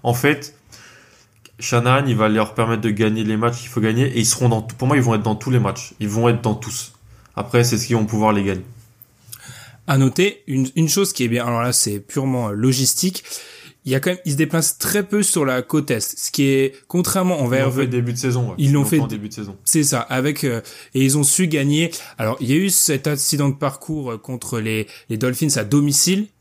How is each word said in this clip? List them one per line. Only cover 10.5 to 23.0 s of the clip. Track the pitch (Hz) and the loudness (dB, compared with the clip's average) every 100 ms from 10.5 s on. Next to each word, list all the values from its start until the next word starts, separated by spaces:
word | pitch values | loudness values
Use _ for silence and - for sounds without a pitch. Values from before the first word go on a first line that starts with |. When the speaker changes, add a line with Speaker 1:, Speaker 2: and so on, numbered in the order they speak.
| 135 131 165 | -2 -2 0
Speaker 2:
une | 160 | 0
chose | 170 190 | 2 0
qui | - | 0
est | 120 | -2
bien, | 120 120 | 0 -2
alors | 117 | -2
là, | 120 | 0
c'est | 120 110 104 | 0 0 -4
purement, | - 147 135 127 110 | -6 -4 -2 0 -2
euh, | |
logistique. | 104 127 127 131 - 185 185 - - - - - - 131 | 0 0 2 0 0 -2 -4 -10 -14 -16 -20 -20 -12 -4
Il | |
y | |
a | 135 | -2
quand | 180 | -2
même, | 180 170 | -4 -2
ils | |
se | 139 | 0
déplacent | 156 165 160 - | 0 0 -2 -2
très | - 208 196 | -2 -2 0
peu | 208 | 0
sur | 196 175 135 | 2 0 0
la | 127 | -2
côte | 123 156 143 | 0 -2 0
Est, | 117 - - | -2 -4 -8
ce | - | -6
qui | - 139 | 0 2
est, | 135 135 - - | 4 2 -2 -4
contrairement, | 175 175 190 185 165 | -2 0 0 0 0
on | 123 | 0
va | 131 | 2
Speaker 1:
Ils | |
l'ont | 135 | 2
Speaker 2:
reven-, | 127 | 0
Speaker 1:
fait | 131 | 0
début | 123 120 | 0 -2
de | 120 | -2
saison, | 131 123 117 | -2 0 -2
ouais. | 90 | 0
Speaker 2:
ils | |
l'ont | 139 | 2
Speaker 1:
Ils | |
l'ont | 143 | 4
Speaker 2:
fait | 139 160 | 4 2
Speaker 1:
fait | |
en | 110 | 0
début | 107 104 | -4 -8
de | 113 | -10
saison. | 101 95 | -12 -8
Speaker 2:
C'est | - 160 | 0 2
ça, | 143 - | 2 0
avec, | - 131 143 143 | -2 -2 -2 -2
euh, | 139 117 - - - 131 | -4 -4 -8 -18 -6 0
et | 135 | 2
ils | 147 | 2
ont | |
su | 143 - 180 | 2 2 0
gagner. | 151 139 147 165 - - - | 0 2 0 0 -4 -14 -6
Alors, | 110 123 | -4 -2
il | 120 | 0
y | |
a | 151 | 2
eu | 190 | 2
cet | 175 - 135 | 2 0 0